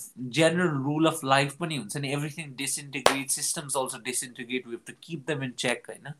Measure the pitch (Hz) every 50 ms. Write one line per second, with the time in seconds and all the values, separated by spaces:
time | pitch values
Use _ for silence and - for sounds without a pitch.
0 | - - - - 127 127 113 139 160 160 165 175 180 170 151 139 131 143 147 156
1 | 160 160 156 - - 135 135 139 143 143 139 - 170 165 160 135 110 101 - 147
2 | 143 139 139 143 147 156 143 - 160 143 127 - 139 135 - - 147 143 131 143
3 | 123 - 135 135 139 135 - - 143 - - 170 156 139 - 139 131 127 131 123
4 | 110 123 123 - - 127 120 131 123 117 127 127 123 117 117 113 - - 120 -
5 | - - 165 151 131 - 156 139 135 127 120 - - 127 120 - - - 107 -
6 | - 139 151 -